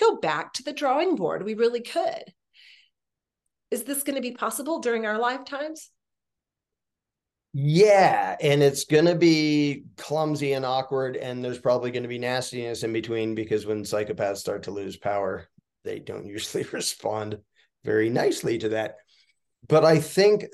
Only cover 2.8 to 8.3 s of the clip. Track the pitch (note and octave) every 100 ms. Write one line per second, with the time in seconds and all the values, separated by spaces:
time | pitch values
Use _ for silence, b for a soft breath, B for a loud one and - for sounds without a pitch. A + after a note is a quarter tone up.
2.8 | b _ _ _ _ _ _ _ - A#3+
3.8 | C4 C#4 C#4+ C4+ B3 A#3+ A3+ A#3 C#4 D#4+
4.8 | A#3 A3+ A3 G#3+ A#3+ C4 C4+ C#4 D4+ D#4+
5.8 | - _ _ _ _ _ _ _ _ _
6.8 | _ _ _ _ _ _ _ C#3 C#3+ E3+
7.8 | G#3+ G3 E3+ G#2 F#2+